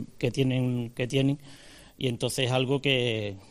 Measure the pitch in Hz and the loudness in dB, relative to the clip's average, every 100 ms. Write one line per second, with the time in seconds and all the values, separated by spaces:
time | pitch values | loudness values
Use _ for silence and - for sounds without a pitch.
0 | - - 127 127 131 127 127 123 117 - | -6 -4 -2 0 2 2 0 -2 -4 -4
1 | 127 135 135 143 - - - - - - | -2 2 2 0 -6 -20 -20 -20 -18 -6
2 | 131 120 127 - 127 127 131 139 143 131 | -4 -2 -2 0 2 2 2 0 2 2
3 | 123 110 104 95 - | 2 -2 -4 -8 -12